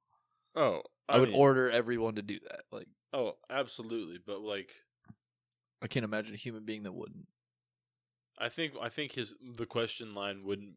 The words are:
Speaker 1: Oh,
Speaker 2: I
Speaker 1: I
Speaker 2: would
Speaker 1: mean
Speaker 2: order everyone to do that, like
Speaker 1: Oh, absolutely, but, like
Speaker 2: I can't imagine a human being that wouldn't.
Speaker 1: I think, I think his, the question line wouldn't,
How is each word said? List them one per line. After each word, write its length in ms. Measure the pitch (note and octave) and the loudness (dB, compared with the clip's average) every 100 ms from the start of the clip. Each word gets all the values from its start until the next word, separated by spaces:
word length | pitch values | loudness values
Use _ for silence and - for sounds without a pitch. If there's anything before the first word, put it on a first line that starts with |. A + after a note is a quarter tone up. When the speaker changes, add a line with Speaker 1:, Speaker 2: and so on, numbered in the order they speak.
| _ _ _ _ _ - | _ _ _ _ _ 2
Speaker 1:
Oh, 280 | C#3 E2+ - _ - | 2 2 -4 _ 4
Speaker 2:
I 60 | A#2+ | 6
Speaker 1:
I 40 | |
Speaker 2:
would 100 | B2+ | 8
Speaker 1:
mean 80 | G#2+ | 10
Speaker 2:
order 300 | C#3+ C3 B2+ | 10 10 6
everyone 460 | A#2 A#2 A#2+ A2+ G#2+ | 4 2 2 0 -2
to 60 | |
do 180 | G2+ G2 | -6 -8
that, 240 | - - - | -10 -14 -12
like 160 | - - _ _ | -14 -14 _ _
Speaker 1:
Oh, 240 | C#3 A2+ - - | -2 -2 -4 -6
absolutely, 720 | C3 B2+ - G#2+ A#2 F#2 F2 | -4 -4 -6 -6 -6 -6 -10
but, 220 | F2 G2+ | -10 -8
like 420 | G#2+ G2+ F#2 - _ _ - - _ _ _ _ _ - | -4 -4 -6 -14 _ _ -20 -20 _ _ _ _ _ -12
Speaker 2:
I 60 | A#2+ | -6
can't 160 | C3+ A2+ | -4 -2
imagine 280 | G#2+ G#2+ | -2 -4
a 40 | G#2 | -8
human 280 | B2+ A2+ G#2+ | -10 -10 -8
being 180 | G#2+ | -8
that 100 | G#2 | -8
wouldn't. 340 | F2+ E2+ G#2+ - _ _ _ _ _ _ _ _ _ _ - | -10 -12 -14 -20 _ _ _ _ _ _ _ _ _ _ -6
Speaker 1:
I 120 | A#2 | -6
think, 240 | C#3 D#3+ C3+ | -2 -4 -4
I 80 | A#2 | -8
think 240 | - D3 | -6 -6
his, 220 | - A2 - | -6 -8 -8
the 240 | B2+ A#2 A#2 | -16 -10 -6
question 480 | A#2+ A#2 - A2+ | -2 -4 -4 -10
line 300 | G2+ G2+ G2 | -8 -6 -6
wouldn't, 320 | G2 G2+ G2+ | -4 -6 -6